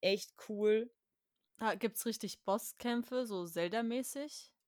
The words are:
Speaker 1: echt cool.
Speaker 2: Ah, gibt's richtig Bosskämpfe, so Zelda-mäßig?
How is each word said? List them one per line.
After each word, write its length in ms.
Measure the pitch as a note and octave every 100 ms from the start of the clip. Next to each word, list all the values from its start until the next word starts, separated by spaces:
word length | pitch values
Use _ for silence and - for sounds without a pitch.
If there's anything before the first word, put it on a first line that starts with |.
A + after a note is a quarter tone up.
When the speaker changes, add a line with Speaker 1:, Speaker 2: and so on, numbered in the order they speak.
Speaker 1:
echt 320 | F#3 G3 - - -
cool. 420 | G#3 G#3+ G#3+ A#3+ - _ _ _ _ _ _
Speaker 2:
Ah, 160 | A3
gibt's 320 | G3 A3+ - A#3
richtig 380 | A3 G3+ -
Bosskämpfe, 840 | - G3+ - - A#3+ A#3+ A#3 B3+ A#3+
so 220 | F#3+ F3
Zelda-mäßig? 1080 | E3+ F3 G#3+ A#3 A#3+ B3+ C#4 D4 - - _